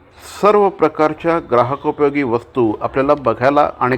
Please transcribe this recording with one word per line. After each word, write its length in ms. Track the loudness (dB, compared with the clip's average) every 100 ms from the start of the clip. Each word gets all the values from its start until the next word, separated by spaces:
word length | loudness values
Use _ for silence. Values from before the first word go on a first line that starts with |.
| -20 -20 -20 0
सर्व 280 | 2 4 2
प्रकारच्या 720 | 2 -2 2 -2 0 -2 -2
ग्राहकोपयोगी 840 | 0 0 0 -2 -4 0 0 0
वस्तू 500 | -2 -4 -4 -2 0 0
आपल्याला 320 | -4 -2 0
बघायला 560 | 0 0 0 0 2 0 0
आणि 180 | -2